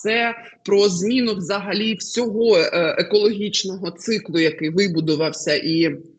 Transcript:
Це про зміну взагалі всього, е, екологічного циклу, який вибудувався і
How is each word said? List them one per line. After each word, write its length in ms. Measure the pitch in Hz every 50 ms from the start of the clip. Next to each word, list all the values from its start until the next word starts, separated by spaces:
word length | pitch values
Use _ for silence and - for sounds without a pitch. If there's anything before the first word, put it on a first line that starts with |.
| -
Це 320 | 214 220 233 233 233 226 233 - - - _ -
про 240 | - 202 202 202 202
зміну 460 | 180 170 185 214 247 262 247 226 208
взагалі 580 | 190 175 147 196 202 190 202 185 208 214 220 220
всього, 640 | - - - - 233 247 226 202 220 226 226 208
е, 380 | 170 156 - - 170 170 156 - 185
екологічного 920 | 180 180 208 208 208 214 220 196 208 202 208 - - 190 185 190 185 170
циклу, 480 | 175 - - - 226 202 - - 151 170
який 300 | 160 156 156 - 160 156
вибудувався 840 | 160 185 202 196 165 160 160 156 156 151 160 156 156 - - 165 151
і 340 | 143 - 156 160 165 165 160 143 - - - -